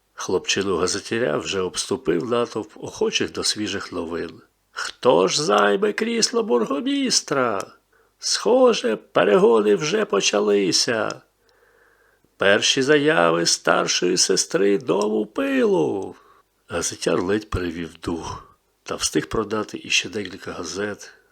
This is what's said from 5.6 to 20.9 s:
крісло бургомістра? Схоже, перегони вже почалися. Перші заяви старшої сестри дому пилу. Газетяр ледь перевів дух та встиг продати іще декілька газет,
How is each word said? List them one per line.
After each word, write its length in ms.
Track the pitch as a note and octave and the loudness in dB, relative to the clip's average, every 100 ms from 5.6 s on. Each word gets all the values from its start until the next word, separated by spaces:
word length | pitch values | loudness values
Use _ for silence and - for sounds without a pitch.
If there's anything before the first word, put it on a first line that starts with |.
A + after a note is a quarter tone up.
| G3+ G3 G#3 | 4 2 0
крісло 500 | G#3 A3+ A#3 G3+ A#3 | -2 -4 0 0 0
бургомістра? 1300 | G#3+ A#3+ A3 C#4 B3+ C#4+ B3+ - - C#3 A#2+ G2 - - _ _ _ _ | 0 0 0 -2 -2 -2 0 -2 0 0 0 -2 -6 -14 _ _ _ _
Схоже, 760 | - - G3+ B3+ B3+ G3 - G#2+ | -6 -2 2 4 4 4 -2 -4
перегони 800 | - - F#3 G3 A#2 A2 G#2 F3+ | -2 2 4 6 6 6 4 2
вже 300 | D3+ G#3+ G#3 | 2 -2 0
почалися. 1160 | G3 - - G#3 - F3+ - - A2+ G#2 C3+ - _ _ _ _ _ _ _ _ _ _ - | 0 0 2 2 2 2 2 0 -2 -4 -6 -16 _ _ _ _ _ _ _ _ _ _ 0
Перші 440 | G2 G#2+ A#2+ C#3 | 4 4 2 2
заяви 640 | C3 D3+ D3 C#3+ E3+ E3+ E3+ | 4 4 4 4 4 2 2
старшої 720 | - - F#3 F3 - F3+ F3+ | 0 2 2 0 0 0 2
сестри 600 | - F#3+ - E3+ G3+ G3 | 2 0 0 0 2 2
дому 480 | C3 F#3+ G#3+ G#3+ G#3 | 0 0 0 -2 -4
пилу. 880 | - C#4 C4+ A3 F3+ C#3 G#2 F#2+ - _ _ _ _ - | -4 -2 0 2 2 0 -2 -8 -14 _ _ _ _ -10
Газетяр 540 | E2+ - G#2+ - E2+ | -6 -6 -4 -2 0
ледь 280 | F#2 A2 - | 0 -2 -2
перевів 400 | F2+ F2+ E2 E2 - | -4 -4 -6 -10 -10
дух 540 | - E2 D#2+ - - _ _ _ | -8 -6 -8 -12 -16 _ _ _
та 120 | - - | -12 -6
встиг 320 | - D3+ - | -4 -2 -2
продати 520 | A2+ G2+ G#2+ G#2 - | -4 -4 -4 -6 -10
іще 260 | - - F#2 | -4 -2 -2
декілька 420 | G#2 F#2+ F#2+ - | -6 -8 -10 -12
газет, 600 | E2+ E2 F2+ G#2 | -10 -8 -6 -6